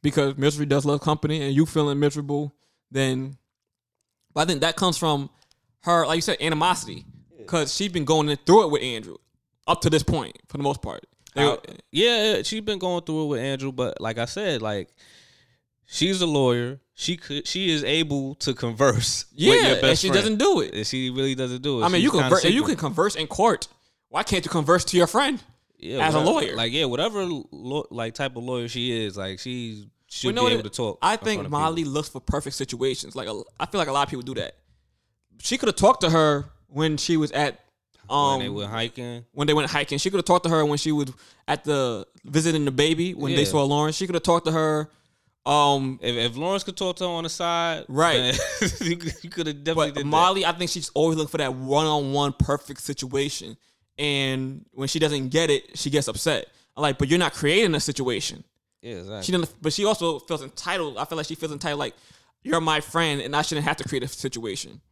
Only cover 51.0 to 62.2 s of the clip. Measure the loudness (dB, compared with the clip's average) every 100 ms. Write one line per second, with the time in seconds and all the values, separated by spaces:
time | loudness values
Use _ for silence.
51 | 2 2 -2 -2 -4 -4 0 2 2 0
52 | 0 0 0 2 2 0 -2 -14 -10 -8
53 | -4 -2 -2 -4 -12 -18 _ _ _ -6
54 | -2 0 0 -2 -6 -10 -16 -8 -4 0
55 | 0 0 0 0 2 0 -2 -8 -2 0
56 | 0 -4 -2 -2 -4 _ _ -2 -2 0
57 | 2 2 2 0 2 4 4 2 -2 -2
58 | -2 -2 -4 -10 -18 _ _ _ -16 -14
59 | -12 -8 -2 0 -2 -4 -4 0 0 2
60 | 0 -4 -6 -8 -8 -10 -4 -4 -4 -6
61 | -6 -6 -8 -6 -8 -6 -4 -4 -6 -8
62 | _ _